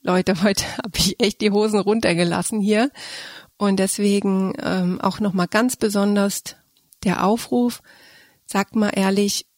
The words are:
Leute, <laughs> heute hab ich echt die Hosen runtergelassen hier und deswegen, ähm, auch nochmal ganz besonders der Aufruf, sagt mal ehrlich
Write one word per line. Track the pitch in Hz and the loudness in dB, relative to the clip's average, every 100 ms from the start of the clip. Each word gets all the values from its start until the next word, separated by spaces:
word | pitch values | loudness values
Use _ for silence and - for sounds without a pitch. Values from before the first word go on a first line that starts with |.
Leute, | - 180 185 | 2 2 2
<laughs> | 185 | 2
heute | 208 190 - - | 2 0 -4 -8
hab | 208 - | -8 -2
ich | 196 - | -2 2
echt | 214 - | -2 2
die | 214 | 0
Hosen | 202 214 214 | 2 2 2
runtergelassen | 190 220 214 170 170 165 180 220 | 2 2 2 2 2 0 -2 -2
hier | 202 214 262 - - - - - - _ | 2 2 0 -4 -16 -14 -16 -20 -20 _
und | 202 196 | 0 2
deswegen, | 190 - 202 202 196 190 190 - | 0 0 0 2 2 0 0 -2
ähm, | - 185 180 185 | -4 0 0 0
auch | 196 185 | -4 -2
nochmal | 208 185 175 | -2 -2 0
ganz | 214 247 - | 0 0 0
besonders | 220 202 202 202 202 - - - _ _ _ _ | -2 0 2 2 0 -4 -12 -18 _ _ _ _
der | 196 175 | -4 0
Aufruf, | 185 226 - 247 240 - _ - - - _ _ - | 0 0 0 0 0 -2 _ -20 -20 -20 _ _ -6
sagt | 202 196 220 | -4 -2 0
mal | 208 | 0
ehrlich | - 190 196 202 - - | 2 0 2 0 -2 -8